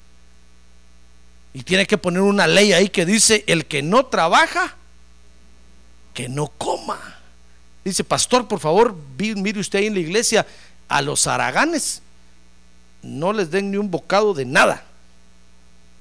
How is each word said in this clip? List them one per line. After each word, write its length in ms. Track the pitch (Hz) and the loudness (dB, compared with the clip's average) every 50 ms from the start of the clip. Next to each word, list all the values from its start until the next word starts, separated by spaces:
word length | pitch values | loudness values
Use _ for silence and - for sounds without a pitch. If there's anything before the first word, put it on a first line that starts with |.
| - - - - - - - - - - - - - - - - - - - - - - - - - - - - - - - | -20 -20 -20 -20 -20 -20 -20 -20 -20 -20 -20 -20 -20 -20 -20 -20 -20 -20 -20 -20 -20 -20 -20 -20 -20 -20 -20 -20 -20 -18 -16
Y 100 | 131 123 | -12 -6
tiene 240 | - 180 190 196 - | -2 0 0 2 2
que 100 | 220 180 | 0 -2
poner 240 | - 180 170 180 | 0 0 0 2
una 260 | 196 202 202 202 180 160 | 2 2 4 4 4 4
ley 260 | 165 185 208 208 190 | 6 6 6 6 6
ahí 160 | 165 196 196 | 4 4 2
que 160 | - - 170 | 2 -2 0
dice, 400 | 165 208 226 - - 220 214 - - | 2 2 2 4 4 2 2 2 0
"El 180 | 165 165 151 | -2 -2 -2
que 160 | - - 143 | -4 -6 -6
no 240 | 135 156 196 254 277 | -2 0 2 2 2
trabaja, 720 | 269 - 196 165 165 196 269 320 330 - 349 370 311 - - - - - - - - - - - - - - - - - - - - - - - - - - - - - | 2 0 0 2 4 4 4 4 2 0 -4 -4 -4 -6 -14 -20 -20 -20 -20 -20 -20 -20 -20 -20 -20 -20 -20 -20 -20 -20 -20 -20 -20 -20 -20 -20 -20 -20 -20 -20 -16 -12
que 140 | - 123 123 | -10 -10 -8
no 200 | 131 143 151 - | -6 -6 -6 -6
coma". 520 | - - - - - - - - - - - - - - - - - - - - - - - - - - - | -6 -8 -6 -6 -6 -6 -6 -8 -10 -10 -10 -18 -20 -20 -20 -20 -20 -20 -20 -20 -20 -20 -20 -20 -18 -12 -8
Dice, 180 | 190 185 - - | -6 -4 -4 -2
"Pastor, 420 | - 151 135 - - - 254 247 | -2 -2 -2 0 2 0 0 0
por 140 | 202 220 175 | 0 -6 -4
favor, 340 | - 156 160 196 233 247 202 165 147 139 131 | 0 2 4 4 4 4 2 -4 -14 -14 -8
vi, 200 | 131 190 220 226 | -6 -4 -4 -2
mire 260 | 202 190 208 214 214 | -2 -4 -4 -4 -4
usted 180 | 214 - - 196 | -6 -4 -2 -2
ahí 60 | 202 | 0
en 80 | 214 214 | 0 -2
la 80 | 190 | -2
iglesia, 440 | 170 151 180 220 233 - 233 202 - - - - - - - - - - | -4 -2 -2 -2 0 2 2 0 0 -2 -6 -20 -20 -20 -20 -18 -8 -2
a 120 | 127 139 | -2 -2
los 260 | 143 143 139 - - 143 | 0 0 -2 -2 -2 -2
haraganes, 760 | 127 123 123 120 131 175 247 320 339 285 - - - - - - - - - - - - - - - - - - - - - - - - | 0 -2 -2 -2 0 0 0 0 0 -4 -4 -6 -8 -10 -14 -20 -20 -20 -20 -20 -20 -20 -20 -20 -20 -20 -20 -20 -20 -20 -20 -20 -20 -20
no 300 | - 123 120 131 160 185 | -16 -12 -8 -4 -2 -2
les 180 | 214 220 190 156 | 0 -2 -2 -2
den 200 | 156 196 196 196 | -2 -2 -2 -2
ni 60 | 196 196 | -2 -4
un 120 | 208 208 | -4 -2
bocado 440 | 175 156 - - 180 196 220 214 196 | -4 -6 -4 0 0 2 2 2 0
de 100 | 143 135 | -2 -4
nada, 400 | 123 139 185 247 214 139 - - - - - - - - - - - - - - - - - - - - - - - - - | 0 2 2 4 2 2 -2 -8 -20 -20 -20 -20 -20 -20 -20 -20 -20 -20 -20 -20 -20 -20 -20 -20 -20 -20 -20 -20 -20 -20 -20